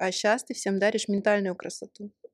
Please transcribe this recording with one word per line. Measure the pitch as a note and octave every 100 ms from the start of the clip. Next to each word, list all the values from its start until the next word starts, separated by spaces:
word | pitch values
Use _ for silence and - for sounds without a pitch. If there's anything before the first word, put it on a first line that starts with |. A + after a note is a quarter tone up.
а | F#3+
щас | F3+ G#3 A#3+
ты | -
всем | B3+ G3 G3
даришь | G3+ A3 -
ментальную | G3+ G#3 G#3 F#3+
красоту. | F3+ - - - - G#3 - -